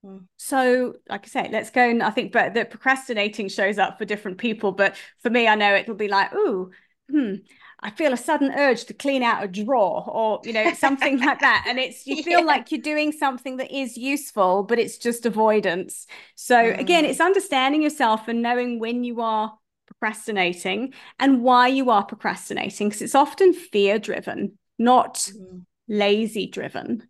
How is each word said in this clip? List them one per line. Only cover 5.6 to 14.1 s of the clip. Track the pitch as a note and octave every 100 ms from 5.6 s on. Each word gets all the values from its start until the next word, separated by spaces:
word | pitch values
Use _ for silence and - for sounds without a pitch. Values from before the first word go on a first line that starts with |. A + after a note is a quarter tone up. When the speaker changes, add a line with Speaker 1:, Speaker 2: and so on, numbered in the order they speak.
| G#3 G3
Speaker 2:
it'll | -
be | G3+ G#3
like, | G3 -
"Ooh, | G4 G#4 G3 F#3 - _ _ _
hmm, | D4 A#3+ F#3+ _ _ - -
I | G#3
feel | G#3+ D#4
a | A#3+
sudden | - D4 C#4
urge | - C#4+ A3+ -
to |
clean | G3+ C#4 C4+
out | A#3+ G#3+
a | G3+
drawer," | F#3 G#3+ C4 F#3+ - -
or, | - A3 G#3
you | -
know, | A3 C4+
something | - C#4 C4+ C#4+ C4+
like | C4+ C4
that. | C#4 G#3+ -
And | B3
it's, | C4 -
you | - D4
feel | E4 F4
Speaker 1:
<laughs> |
Yeah. | E4
Speaker 2:
like | C#4+ A#3
you're | D#4
doing | D4 D4+ D4+
something | D4+ C#4+ B3+ C#4 B3+
that | C4
is | C#4 C4 A3+
useful, | B3+